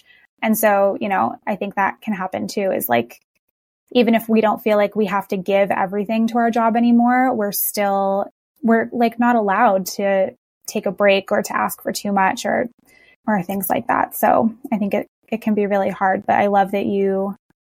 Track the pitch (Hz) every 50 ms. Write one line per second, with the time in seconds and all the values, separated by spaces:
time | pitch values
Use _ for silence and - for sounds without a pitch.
0 | _ _ _ _ _ _ _ - - 220 214 214 220 214 202 196 196 196 - -
1 | 220 202 190 - - - - - - 220 208 - 202 202 - 202 196 - - _
2 | - 220 208 180 185 190 - 202 214 190 - 214 196 190 - - 196 - 120 120
3 | 120 - - _ _ _ _ _ _ _ _ _ _ _ _ _ _ _ - 247
4 | 226 233 226 214 226 - 226 220 214 208 - - - 214 208 208 208 202 - 208
5 | 214 180 202 196 - - 208 190 175 - 196 196 202 190 - - 196 180 202 208
6 | 196 226 220 226 226 226 226 240 233 233 226 240 226 226 220 233 233 240 233 233
7 | 240 240 247 254 254 262 - 214 202 202 - - - - - 214 202 196 196 196
8 | 196 196 196 202 196 - _ _ _ _ _ - - 220 226 226 233 240 - 240
9 | 233 226 - 226 240 240 240 226 208 196 190 208 247 214 196 190 180 - - -
10 | 202 196 196 190 190 - - _ _ _ _ _ - - - 214 - 202 185 -
11 | 202 202 196 196 190 - 208 214 208 - - 214 214 190 - - - - 202 -
12 | - 202 202 196 190 185 - 240 - 202 - - - 233 _ _ _ _ _ _
13 | _ _ _ _ - 220 214 185 170 - 196 202 190 - - - - - - -
14 | - - - - 220 - - - 240 220 - - - - 226 190 208 196 208 208
15 | - _ _ _ _ - - - - 220 208 208 202 196 202 196 196 208 185 -
16 | 202 190 196 202 - - 208 - 208 202 202 196 196 196 208 196 - 214 202 196
17 | 196 196 190 190 196 202 196 - _ _ _ _